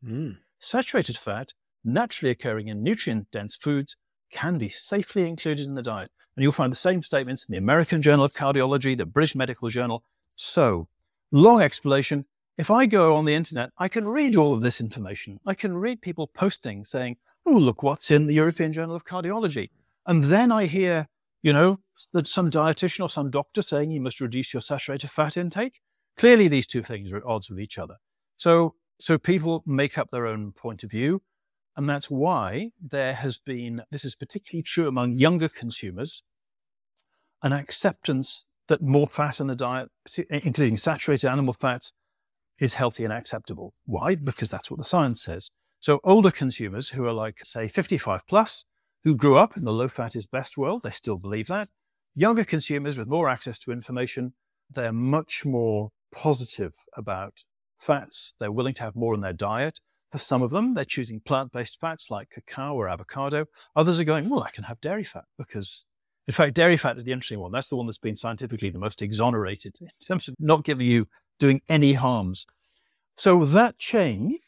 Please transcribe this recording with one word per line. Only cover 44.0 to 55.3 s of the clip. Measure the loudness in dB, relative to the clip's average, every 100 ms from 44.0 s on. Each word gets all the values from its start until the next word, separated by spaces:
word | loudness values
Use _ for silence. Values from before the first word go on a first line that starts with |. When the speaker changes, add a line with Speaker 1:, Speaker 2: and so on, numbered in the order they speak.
| -2
Speaker 2:
Because | -2 -2 -6 -6
that's | -8 -10
what | -10
the |
science | -2 0 0 -2
says. | -6 -10 -12 _ _ _
So | 0 2
older | 6 8 8
consumers | 4 -4 -4 -6 -6 -8
who | -4 -4
are |
like, | -4 -6 -10
say, | -14 -8 -6
fifty-five | -4 -2 -2 -2 -6 0
plus, | 2 2 -2 -10 _ _ _
who | 0 2
grew | 6 8
up | 6 2
in | -4
the |
low | -2 -2
fat | -4 -8 -8
is | -8
best | -8 -8 -6
world, | -4 -4
they | -6
still | -10 -6 -6
believe | -6 -8 -4
that. | -6 -8 _ _ _ _
Younger | 0 2 2
consumers | 0 -2 -2 -4 -4 -6
with | -4
more | 0 0
access | -2 -6 -12
to | -8
information, | -10 -8 -6 -6 -6 -8 -10 _ _ _
they're | -6 -4
much | -2 0 0 0